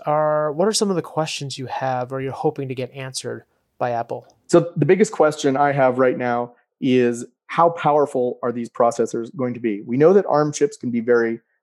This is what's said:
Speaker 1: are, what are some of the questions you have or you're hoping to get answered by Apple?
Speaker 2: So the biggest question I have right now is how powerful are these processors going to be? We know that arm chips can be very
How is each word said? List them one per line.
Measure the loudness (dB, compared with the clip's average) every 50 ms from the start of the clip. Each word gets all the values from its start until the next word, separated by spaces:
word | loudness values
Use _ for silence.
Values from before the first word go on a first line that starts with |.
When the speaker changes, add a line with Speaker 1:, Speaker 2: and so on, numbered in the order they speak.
| -4
Speaker 1:
are, | -2 0 2 2 2 2 0 0 -2 -2
what | 0 0 0
are | 0
some | 0 0 0
of | 0
the | -2
questions | -4 -4 -4 -4 -4 -4 -6 -8 -8 -10 -8 -10
you | -10
have | -8 -6 -6 -4 -4 -4 -4 -6 -6 -6
or | -6
you're | -6 -8
hoping | -6 -4 -4 -2 -2 -4 -6 -8
to | -8
get | -8 -8 -10 -10
answered | -12 -14 -12 -12 -10 -10 -10 -10 -12 -14 _ _ _ _ _ _
by | -6 -4 -2
Apple? | -2 -4 -4 -6 -8 -10 -12 _ _ _ _
Speaker 2:
So | 2 4 4 4 2 -2
the | 0 2
biggest | 2 4 4 2 2
question | 2 2 2 2 2 0 0 0 2
I | 2 2 2 2
have | 2 2 2 4 4
right | 2 2 2
now | 0 -2 -2 -2 -2 -4 -8 -12 _ _ _ _ _
is | 0 2 2 4 4 2 0 -2 -8 -14 _ _ _
how | -4 2 2 4 4
powerful | 2 2 0 2 2 2 2 0 0 -2 -2 -2 -4 -4
are | -6 -6 -4
these | -6 -8 -6
processors | 0 2 2 2 2 0 -2 -2 -4 -6 -8 -8 -6
going | -6 -6 -4 -4
to | -4
be? | -4 -4 -4 -4
We | -6 -4 2
know | 4 6 6 6
that | 4 4
arm | 2 2 2 2 0 0
chips | 0 -2 -2 -2
can | -6 -8 -4
be | -4 -2
very | 2 2 2 2 2 0 -2 -6 _ _ _ _